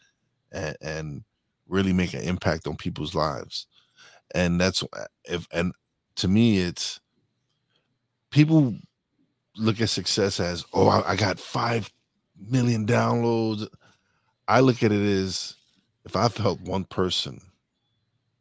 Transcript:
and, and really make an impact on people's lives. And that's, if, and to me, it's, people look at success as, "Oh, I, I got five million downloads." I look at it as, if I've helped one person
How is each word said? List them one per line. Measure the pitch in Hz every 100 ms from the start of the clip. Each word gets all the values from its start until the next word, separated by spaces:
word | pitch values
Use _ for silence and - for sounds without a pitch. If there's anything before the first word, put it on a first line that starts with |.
| _ _ _ _ _
and, | - 78 -
and | 78 78 78 71 - _ _ _ -
really | 92 95
make | 92 87
an | 65
impact | 82 90 - 80 73
on | 78
people's | 85 - 76
lives. | 80 76 62 - - - _ _ _ - - -
And | 82 87 87
that's, | 90 - - 50 52 _
if, | - 87 -
and | 82 90 - _ _ _
to | - 92
me, | 101 117 98
it's, | 90 - - - _ _ _ _ _ _ _ _ _ _ _ _ _
people | 143 151 160 131 95 - _ _ _ _ _ _ -
look | 110 107
at | 110
success | - 90 - 98 -
as, | 87 87 -
"Oh, | - 101
I, | 101 87
I | 92
got | 101 87
five | - 127 117 117 98 _ _ _ _ -
million | 98 127 120 113 107
downloads." | 117 113 120 117 117 113 107 107 - _ _ _ _ _ _ -
I | 113
look | 131 117
at | 113
it | 104
as, | 104 98 95 87 - - _ _ _ _ -
if | 92
I've | 113 113
helped | 101 87
one | 92 95
person | 92 - 92 - - - - _ _ _ _ _ _ _ _ _